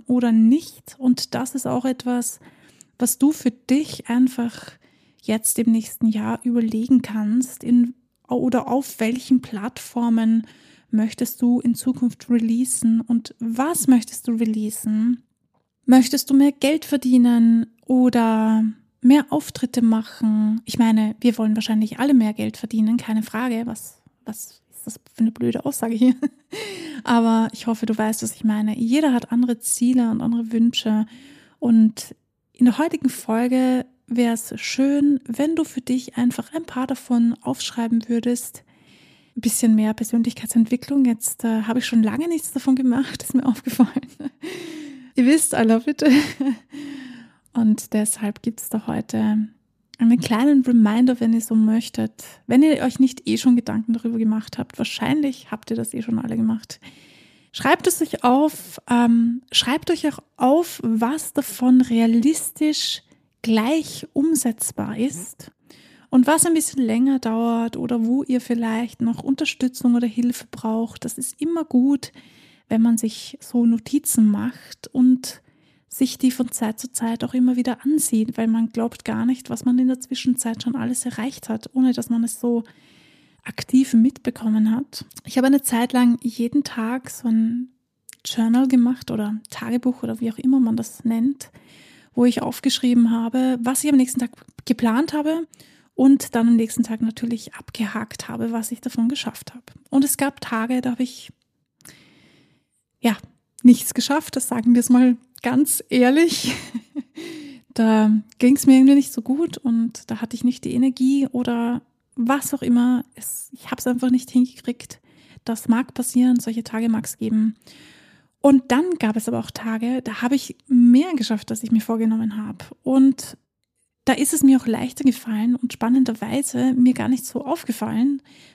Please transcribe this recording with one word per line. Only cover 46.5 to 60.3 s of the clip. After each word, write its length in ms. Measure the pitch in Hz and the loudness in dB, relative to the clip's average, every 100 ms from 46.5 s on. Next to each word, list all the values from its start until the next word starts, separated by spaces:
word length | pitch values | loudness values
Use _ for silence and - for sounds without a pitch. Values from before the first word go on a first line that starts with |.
| 226 _ 285 | -4 _ -16
<laughs> 760 | 285 269 254 240 233 _ _ | -14 -16 -16 -20 -20 _ _
Und 400 | 240 220 214 - | 0 2 2 -2
deshalb 480 | 214 214 - 208 - | -2 -2 -4 -6 -6
gibt's 280 | 240 226 - | -8 -8 -6
da 160 | 220 - | -6 -4
heute 600 | - 226 226 214 214 214 _ _ _ _ - | -6 -4 -2 0 0 -2 _ _ _ _ 0
einen 220 | 233 240 | 4 4
kleinen 420 | - 226 277 277 | 2 0 4 4
Reminder, 600 | 254 233 208 226 254 240 | 4 4 4 4 2 2
wenn 120 | 226 | 0
ihr 80 | 226 | 0
so 140 | - 220 | 0 2
möchtet. 680 | 220 220 - - 220 - - - - | 2 2 -2 -6 -6 -8 -20 -16 2
Wenn 140 | 247 | 4
ihr 220 | 311 294 | 6 4
euch 160 | 254 - | 0 2
nicht 280 | 254 254 - | 0 0 -4
eh 100 | 220 | 0
schon 180 | 262 240 | 2 2
Gedanken 380 | 233 208 220 | 2 -4 -2
darüber 240 | 233 233 233 | -4 -4 -2
gemacht 400 | 220 220 - - | 0 -2 -6 -10
habt, 200 | 254 - | -10 -8
wahrscheinlich 760 | - - 247 302 285 254 - | -8 -4 -2 0 -2 -4 -12
habt 200 | 214 - | -14 -8
ihr 60 | 226 | -8
das 160 | 226 | -6
eh 80 | 240 | -8
schon 180 | 226 226 | -4 -4
alle 160 | 233 226 | -4 -2
gemacht. 460 | 220 220 - - - - _ _ _ _ _ | -2 -2 -8 -20 -20 -20 _ _ _ _ _
Schreibt 340 | - 254 339 370 | -4 0 0 0
es 140 | 349 | -2
euch 240 | 320 - 247 | -4 -2 2
auf, 560 | 262 302 - - - - | 2 2 -2 -14 -16 -2
ähm, 520 | 240 240 233 233 240 - | 2 4 4 2 -2 -4
schreibt 360 | - - 311 - | -2 0 -2 -2
euch 160 | 330 302 | -2 -2
auch 80 | - - | -6 -12